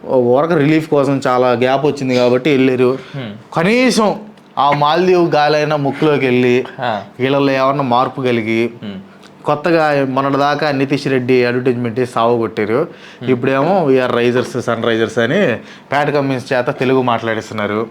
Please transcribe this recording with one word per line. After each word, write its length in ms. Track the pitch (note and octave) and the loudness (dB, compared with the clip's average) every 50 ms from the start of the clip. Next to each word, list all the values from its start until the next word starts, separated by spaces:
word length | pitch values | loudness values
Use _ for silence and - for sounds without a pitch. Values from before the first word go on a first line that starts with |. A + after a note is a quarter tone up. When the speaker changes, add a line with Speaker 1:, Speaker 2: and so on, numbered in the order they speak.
| - | -4
Speaker 1:
ఓ 120 | - C3 | 0 0
ఊరక 360 | C3 B2 A#2+ B2 C3+ D3+ E3 F3 | 2 4 4 4 2 4 2 2
రిలీఫ్ 360 | D#3 C#3 D3+ D#3 D#3+ D3+ - | 2 4 4 2 2 0 0
కోసం 320 | D3+ C#3+ C#3 C#3 C#3 C3+ - | 0 2 2 2 0 0 0
చాలా 240 | C#3 B2+ B2 B2+ B2+ | 0 2 2 2 2
గ్యాప్ 340 | C3 A#2 B2 B2+ C3+ C#3 D3 | 2 2 2 2 2 2 0
వచ్చింది 300 | D3 C#3 C#3 C#3 C3 B2+ | 0 0 0 -2 0 2
కాబట్టి 340 | B2 B2 B2 B2 B2+ B2+ - | 2 4 4 2 2 2 2
వెళ్ళారు. 500 | C#3 C3 C3 B2+ B2+ B2 C3 B2 C3 C3 - - - | 2 4 2 2 2 2 2 2 0 -2 -8 -14 -12
Speaker 2:
హ్మ్. 160 | C#3+ B2+ A2 G#2 A#2 - - - | -12 -12 -12 -14 -16 -18 -6 -4
Speaker 1:
కనీసం 640 | D#3 E3+ G3 A3+ B3 B3+ B3 - - A3 G3 E3+ - - - - - - - - | -2 0 2 2 2 2 2 2 2 0 0 -2 -4 -10 -18 -20 -20 -20 -10 -4
ఆ 140 | - C3 C#3+ | 0 0 2
మాల్దీవ్ 640 | C#3+ D3 D3 D3 D#3 F3 F#3 F3+ F#3 F3 E3+ E3 D3 | 2 2 0 0 0 2 2 2 4 2 2 2 2
గాలైనా 400 | D3 D3 D3 D3+ D3+ D3+ D3+ D#3 | 2 2 2 2 0 0 0 -2
ముక్కులోకి 500 | D3 C#3 C3+ B2 - D#3 D#3 D3 C#3+ C3+ | -2 -2 -2 -2 0 0 2 2 2 2
వెళ్ళి 400 | B2+ B2 B2+ B2 B2 B2 B2+ B2+ - - - | 2 2 2 4 4 2 2 0 -4 -8 -6
Speaker 2:
ఆ. 200 | C3 B2 A2 G2+ G2 - - - | -6 -4 -4 -6 -8 -12 -8 -4
Speaker 1:
వీళ్ళల్లో 340 | B2 C3+ C#3 C#3 C#3 C#3 C3+ | -2 0 0 2 2 0 0
ఏమన్నా 300 | C3+ C3 C3+ C#3 D3 C#3 | 0 0 0 0 -2 -2
మార్పు 380 | B2+ A#2+ B2 C3 C3 B2+ C#3+ | 0 0 0 0 -2 -4 -4
కలిగి 480 | C3 B2 A#2+ A#2 G#2+ A2 A2+ A2+ A#2 A#2 A#2 - - | -2 0 0 0 0 -2 0 0 -2 -2 -4 -10 -14
Speaker 2:
హ్మ్. 100 | G#2 G2 F#2+ - - - - - - - - - | -12 -12 -14 -16 -18 -20 -20 -20 -20 -20 -10 -4
Speaker 1:
కొత్తగా 600 | - D3 D3 - F3+ E3 E3 D#3 D3+ D3 C#3+ C#3 C3 | -4 -4 -2 0 0 0 2 2 2 2 0 0 0
మొన్నటిదాకా 600 | B2+ C3+ C3+ C#3 C#3 C3+ C#3+ C#3+ D3 C#3+ D#3+ D3+ | -2 -2 0 0 0 0 0 0 0 0 -2 -2
నితీష్ 360 | C#3 C3+ C#3 C3+ D3 C3+ - | -2 -2 -2 -2 -2 -4 -2
రెడ్డి 380 | C#3+ C3+ C3 B2 B2 C3 B2 B2 | -2 -2 -2 0 2 2 2 2
అడ్వర్టైజ్‌మెంట్ 540 | B2 A#2+ B2+ B2 C3 B2 A#2+ A#2+ A#2+ G#2+ B2 | 2 0 0 0 0 -2 -2 -4 -4 -2 -4
వేసి 120 | B2 A#2 | -4 -2
సావగొట్టారు. 760 | - A#2+ A#2 A#2 B2 A#2 A2+ G#2+ A2 - G#2+ G2+ A2 C3 E3+ - - - - - - - | -2 0 2 2 2 0 -2 -4 -2 -4 -2 0 0 -2 -2 -4 -8 -20 -20 -20 -20 -10
Speaker 2:
హ్మ్. 100 | B2 B2 | -2 -2
Speaker 1:
ఇప్పుడేమో 580 | C3 B2 C3 C3 C3+ C3+ C#3 E3 G3 F#3+ E3 C#3 | -2 0 0 0 0 0 0 2 2 0 2 2
"We 80 | C3 | 2
are 200 | C3 B2+ A#2+ A#2 | 2 2 2 0
risers, 420 | A#2+ A#2+ B2 A#2+ B2+ A2+ - - B2 | 2 2 2 2 0 -2 -2 -6 -6
సన్ 240 | A#2 - A#2 A2+ A2 | -4 -4 -4 -2 0
రైజర్స్" 360 | A#2 A2+ A2 A2+ A2 A2+ A#2+ | 0 0 0 0 -2 0 -2
అని 360 | A#2 A#2 D3 G3+ G3+ C#3+ A2+ G2+ - - - - - - | 0 0 0 0 0 0 -2 -4 -8 -16 -20 -20 -10 -4
ప్యాట్ 200 | C3+ C#3+ D3 D3+ | -2 -2 0 0
కమిన్స్ 420 | C#3+ D3 C#3 C3+ C3+ B2+ A#2+ - C3 | 0 -2 -2 -2 -4 -4 -4 -2 -2
చేత 160 | B2 B2 D3 | -2 0 -2
తెలుగు 320 | C#3 - C3 B2+ C3 C3 | -2 -2 0 2 2 2
మాట్లాడిస్తున్నారు. 840 | B2+ B2 A#2 A2+ A2+ A2+ A2 G#2+ G#2+ - A2+ G#2+ G#2 G2 G#2 A2 A2+ G#2+ | 2 0 -2 -2 -2 -4 -4 -4 -6 -8 -6 -6 -4 -4 -2 -4 -4 -6